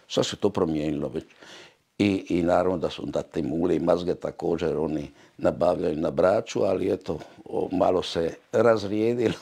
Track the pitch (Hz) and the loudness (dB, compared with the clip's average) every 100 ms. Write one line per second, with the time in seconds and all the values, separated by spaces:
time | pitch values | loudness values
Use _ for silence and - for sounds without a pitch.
0 | - - - - 104 101 85 78 76 71 | -6 -2 -2 -2 -2 0 0 0 -2 -2
1 | 71 73 - _ - - - _ _ - | -4 -6 -10 _ -20 -20 -20 _ _ 0
2 | 104 98 - 85 85 87 90 92 76 76 | 2 2 0 0 2 2 2 0 -2 -4
3 | 73 73 73 87 71 78 87 82 85 87 | -6 -6 -4 -4 -2 0 2 2 4 2
4 | 87 80 76 - 85 85 82 71 78 76 | 0 -4 -6 -4 -2 -2 0 -2 -2 -4
5 | 71 - - - 82 80 85 87 85 76 | -8 -14 -20 -4 -2 2 2 2 0 -2
6 | 80 71 90 107 - 120 101 95 92 98 | -2 2 4 2 0 -2 0 0 0 -2
7 | - 85 - - - 101 85 90 92 92 | -4 -8 -10 -20 -8 -4 -2 2 2 2
8 | - 87 82 - _ 117 117 110 98 104 | -2 -2 -4 -4 _ 2 4 4 0 0
9 | 110 120 110 85 | 0 2 0 -2